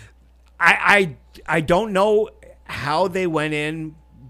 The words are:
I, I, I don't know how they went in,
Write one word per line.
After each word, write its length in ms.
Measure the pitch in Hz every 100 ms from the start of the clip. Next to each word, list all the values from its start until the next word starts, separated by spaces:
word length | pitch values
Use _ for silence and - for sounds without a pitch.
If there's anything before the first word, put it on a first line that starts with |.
| - _ _ _ _ -
I, 580 | 170 196 175 202 185 123 _ - -
I, 100 | 156
I 40 |
don't 320 | 151 175 220
know 380 | 185 208 214 214 - - -
how 440 | - - 139 180 190
they 180 | 185 180
went 280 | 156 151
in, 400 | 151 151 160 156 156 _ -